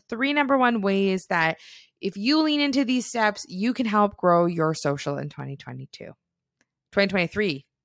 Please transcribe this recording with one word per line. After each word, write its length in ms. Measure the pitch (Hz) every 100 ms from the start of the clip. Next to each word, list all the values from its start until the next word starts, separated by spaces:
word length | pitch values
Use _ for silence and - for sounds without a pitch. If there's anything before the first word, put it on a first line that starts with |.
| -
three 260 | 226 277
number 220 | 294 269 269
one 260 | 247 233
ways 440 | 196 196 196 190 -
that 260 | 175 160 165 - - _ _
if 160 | 196 196
you 280 | 226 311
lean 180 | 311 294
into 240 | 285 269 247
these 220 | 254 -
steps, 360 | 233 214 208 -
you 240 | 185 226
can 140 | 254 226
help 300 | 208 208 -
grow 280 | 180 175 175
your 300 | 170 156 160
social 420 | 147 143 - 139
in 120 | 143
twenty 280 | - 135 139
twenty-two. 560 | - 127 135 - - - _ _ _ _ _ _ _
Twenty 160 | - 196
twenty-three, 580 | 190 165 202 208 139 - _